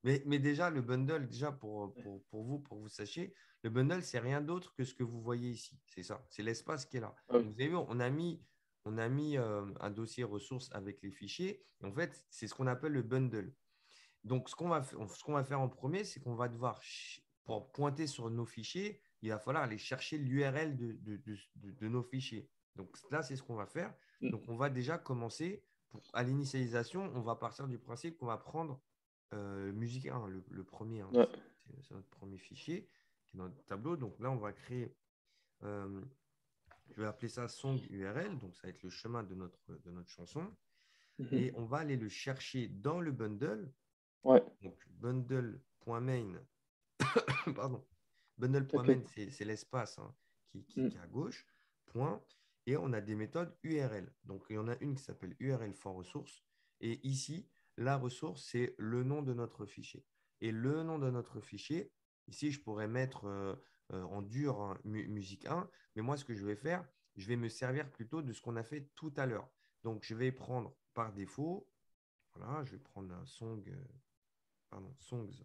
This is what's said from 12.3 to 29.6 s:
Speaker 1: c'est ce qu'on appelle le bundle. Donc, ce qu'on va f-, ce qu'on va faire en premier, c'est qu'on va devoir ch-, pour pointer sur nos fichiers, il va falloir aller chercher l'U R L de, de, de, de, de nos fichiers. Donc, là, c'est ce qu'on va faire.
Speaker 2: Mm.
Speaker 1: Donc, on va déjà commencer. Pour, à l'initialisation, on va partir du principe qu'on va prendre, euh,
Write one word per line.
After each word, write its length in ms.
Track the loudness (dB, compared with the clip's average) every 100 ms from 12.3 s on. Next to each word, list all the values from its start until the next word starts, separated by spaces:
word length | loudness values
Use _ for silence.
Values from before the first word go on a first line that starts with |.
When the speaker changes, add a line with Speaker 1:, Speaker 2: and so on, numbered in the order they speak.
Speaker 1:
c'est 160 | -8 -8
ce 80 | 0
qu'on 100 | 2
appelle 280 | 2 2
le 100 | 2
bundle. 500 | 2 4 4 2 -4 -10 _ _ _ -20 -20 _
Donc, 260 | 0 0 0
ce 60 | -4
qu'on 140 | 2
va 120 | 2
f-, 260 | 2 -6 -8
ce 100 | -8
qu'on 100 | 0
va 100 | 2
faire 180 | 2 2
en 80 | 2
premier, 340 | 0 0 0
c'est 160 | -2 -6
qu'on 140 | -6
va 160 | 0 0
devoir 320 | 2 0 0
ch-, 420 | -8 -12 -10 -14 _ _
pour 280 | -4 -4 -4
pointer 360 | 0 0 2 -2
sur 240 | -2 -2
nos 160 | 0 -2
fichiers, 520 | -4 -6 -2 -4 -4 _ _
il 80 | -2
va 80 | -2
falloir 280 | 2 2 2
aller 120 | -2
chercher 400 | -4 -4 -2 0
l'U 260 | 2 4
R 120 | 4 4
L 200 | 0 0
de, 160 | -2
de, 240 | -4 -6 -6
de, 200 | -6 -10 -10 -16
de, 140 | -14
de 140 | -6 0
nos 140 | 0
fichiers. 480 | 0 -2 -2 -6 -10 _ _ -12
Donc, 220 | -12 -12 -4
là, 100 | -2
c'est 140 | -2 -6
ce 80 |
qu'on 100 | -4
va 140 | -4 -4
faire. 260 | -4 -6 -8 _ _
Speaker 2:
Mm. 100 | -2
Speaker 1:
Donc, 120 | -2 -4
on 80 | 0
va 160 | 2
déjà 260 | 2 0 -2
commencer. 680 | 0 -2 -2 -2 -4 -4 _ _ _
Pour, 120 | -18 -4
à 100 | 2
l'initialisation, 880 | 4 4 4 2 4 4 2 -2 -2
on 80 | -2
va 140 | 0 0
partir 320 | -2 -4 -6
du 100 | -6
principe 400 | -6 -6 -6 -4
qu'on 80 | -4
va 120 | -4
prendre, 440 | -4 -4 -4 -6 _ _ _ _ _
euh, 380 | -8 -4 -4